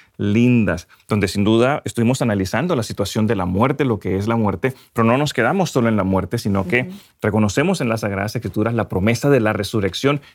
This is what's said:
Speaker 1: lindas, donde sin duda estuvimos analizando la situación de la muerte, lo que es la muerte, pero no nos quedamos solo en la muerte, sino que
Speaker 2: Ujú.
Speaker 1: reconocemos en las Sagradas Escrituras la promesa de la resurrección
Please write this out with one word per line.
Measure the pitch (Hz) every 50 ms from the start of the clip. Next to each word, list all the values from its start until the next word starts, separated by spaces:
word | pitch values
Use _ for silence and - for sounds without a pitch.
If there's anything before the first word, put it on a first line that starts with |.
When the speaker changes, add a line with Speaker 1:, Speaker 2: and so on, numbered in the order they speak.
| - _ _
Speaker 1:
lindas, | - 110 104 101 113 120 123 123 120 110 90 85 80 - _ - _ _
donde | - 110 104 98 -
sin | - 101 101
duda | 101 110 113 120 127 147 - -
estuvimos | - - - 113 117 131 - 147
analizando | 120 104 98 95 95 - 110 143 180 175
la | 131 110
situación | - 110 - 101 - - 113 110
de | 107 117
la | 98 90
muerte, | 90 90 95 117 139 151 - 151
lo | 127 113 95
que | - 98 95
es | 98 101
la | 110 117
muerte, | 117 110 101 95 90 - 131 120 - - _ -
pero | - 113
no | 113 120 135
nos | 151 147 -
quedamos | - 113 117 160 196 180 -
solo | - 135 117 117
en | 110
la | 104 95
muerte, | 95 95 95 95 95 - 113
sino | - 110 98 98 95
que | 92 98 123 - 185
Speaker 2:
Ujú. | 185 202 - _ _ _
Speaker 1:
reconocemos | - 107 - - 214 104 - - 143 185 196 - 143
en | 117
las | 110 110
Sagradas | 107 104 101 98 98 107 -
Escrituras | 123 - 101 - 107 107 113 120
la | 113 104 -
promesa | - 92 90 110 117 110 - 143
de | 143 131
la | 131 110 107
resurrección | 104 104 - - 113 95 98 - - - 139 143 143 - -